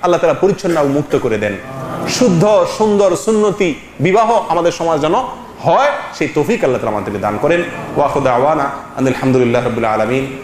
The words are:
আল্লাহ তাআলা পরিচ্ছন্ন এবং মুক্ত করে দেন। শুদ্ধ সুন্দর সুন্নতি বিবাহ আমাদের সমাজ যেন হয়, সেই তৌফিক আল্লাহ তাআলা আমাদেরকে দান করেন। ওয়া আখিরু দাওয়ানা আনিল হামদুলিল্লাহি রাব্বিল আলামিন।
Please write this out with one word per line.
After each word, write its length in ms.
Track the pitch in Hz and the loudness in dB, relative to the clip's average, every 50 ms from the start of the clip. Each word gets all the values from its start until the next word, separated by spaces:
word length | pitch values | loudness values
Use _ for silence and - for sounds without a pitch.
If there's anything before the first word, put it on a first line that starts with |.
| - | 2
আল্লাহ 160 | 175 175 160 | 2 0 2
তাআলা 220 | 180 165 147 - - | 2 0 2 2 2
পরিচ্ছন্ন 320 | 190 196 - - 180 170 160 | 0 0 0 -2 -2 0 2
এবং 100 | 147 139 139 | 2 2 0
মুক্ত 160 | 147 147 - - 135 131 | -2 -2 0 -2 0 0
করে 140 | 123 110 107 104 | 0 -2 0 -2
দেন। 100 | 104 101 95 - 135 - - - - - - - - - | -2 -4 -6 -10 -12 -12 -10 -10 -10 -8 -8 -6 -6 0
শুদ্ধ 260 | - 247 240 180 160 175 208 214 190 170 175 - | 2 2 4 4 4 4 4 4 4 4 2 0
সুন্দর 340 | - 220 220 208 202 202 190 180 160 - | 0 2 2 4 4 4 2 2 0 0
সুন্নতি 440 | - 220 214 208 208 180 - 196 170 135 - - - - - 135 | 0 2 2 2 2 2 0 0 -2 -2 -4 -10 -20 -6 -2 0
বিবাহ 240 | 180 190 226 226 214 233 208 - - | 2 4 4 4 4 2 0 0 0
আমাদের 220 | 160 170 165 170 165 - | -2 0 2 0 0 0
সমাজ 180 | 170 165 165 147 143 | -2 0 0 0 0
যেন 100 | 156 180 240 262 - - - - - - - - | 0 0 0 -2 -4 -10 -14 -16 -18 -16 -4 0
হয়, 260 | 151 - 214 269 294 285 - - - - | 2 4 4 4 2 0 -2 -8 -12 -6
সেই 120 | - 160 135 - | -4 -4 -2 0
তৌফিক 240 | 160 143 170 240 226 - | -2 0 0 0 0 0
আল্লাহ 140 | 139 123 113 | 0 0 0
তাআলা 140 | 120 113 107 | -2 -2 -2
আমাদেরকে 240 | 104 95 101 101 101 95 | -2 -4 -4 -6 -4 -2
দান 100 | 104 104 104 - | -2 -2 0 0
করেন। 180 | - 170 175 170 - - - - - - | 2 2 0 0 -4 -8 -12 -12 -6 -2
ওয়া 100 | 147 143 | 0 0
আখিরু 140 | 135 - 147 131 | 0 0 0 0
দাওয়ানা 380 | 131 123 120 131 147 156 156 135 113 - - - - - | 2 2 2 2 2 2 0 -2 -4 -6 -10 -14 -12 -6
আনিল 200 | - 127 151 - - | -2 0 0 0 0
হামদুলিল্লাহি 460 | - 131 131 131 123 120 120 123 120 | 0 2 2 2 2 2 2 0 0
রাব্বিল 200 | 123 113 113 117 110 107 | -2 -2 -2 -2 0 0
আলামিন। 300 | 110 107 110 127 135 135 139 135 131 | 0 0 0 0 -2 -4 -4 -10 -12